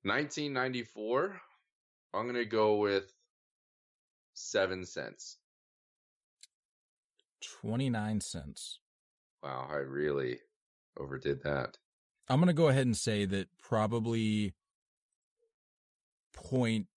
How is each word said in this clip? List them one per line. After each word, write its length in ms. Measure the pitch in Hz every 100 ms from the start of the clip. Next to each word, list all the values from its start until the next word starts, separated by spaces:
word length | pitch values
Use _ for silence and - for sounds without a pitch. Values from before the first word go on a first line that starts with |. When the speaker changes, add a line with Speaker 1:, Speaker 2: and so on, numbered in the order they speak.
Speaker 1:
Nineteen 480 | 98 120 147 - 147
ninety-four, 880 | 131 127 127 117 - 107 127 185 185 - _ _ _ _ _ _
I'm 120 | 98 120
gonna 180 | 123
go 320 | 110 110 107 107
with 360 | 104 98 98 _ - _ _ _ _ _ _ _ _ _ _
seven 500 | - - 107 95 92
cents. 540 | 90 - 60 50 - - _ _ _ _ _ _ _ _ _ _ - _ _ _ _ _ _ _ _ _ - -
Speaker 2:
Twenty-nine 600 | - 117 135 113 107 107
cents. 600 | - 87 71 - - - _ _ _ _ _ _
Speaker 1:
Wow, 260 | 71 65 65
I 60 | 73
really 640 | 67 69 76 71 64 60 _ _ _ _ _ -
overdid 440 | 69 67 71 69
that. 340 | 73 71 58 - _ _ _ _ -
Speaker 2:
I'm 120 | 131
gonna 120 | 180
go 160 | 156 160
ahead 180 | 135 127
and 100 | 107
say 280 | - 104
that 240 | 98 98 92 _
probably 920 | - 110 107 117 113 113 110 107 101 - _ _ _ _ _ _ _ _ _ _ _ _ _ _ _ _ _
point 540 | - - 127 117 110 92